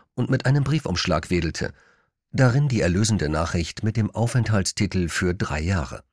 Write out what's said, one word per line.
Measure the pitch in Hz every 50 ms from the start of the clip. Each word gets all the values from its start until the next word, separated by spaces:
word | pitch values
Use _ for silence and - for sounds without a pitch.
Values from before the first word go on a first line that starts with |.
| - _ _
und | - 120 -
mit | 131 131 -
einem | 127 139 147 135
Briefumschlag | 131 156 156 - - 90 - - 92 80 76 - -
wedelte, | 90 85 80 80 - - - - - _ _ _ _ _ _ _ _ _ _ _
darin | - - 131 123 117 143 147 139
die | 127 107
erlösende | - 90 85 98 110 107 110 85 78 73
Nachricht | 76 78 85 - - 87 82 - - -
mit | 107 110 -
dem | 113 107 -
Aufenthaltstitel | - - 113 117 - 123 107 98 110 98 92 - - - 107 90 - 92 87 80
für | - - 95 90 90
drei | 98 113 - 71 76
Jahre. | 78 92 98 85 67 60 57 - - _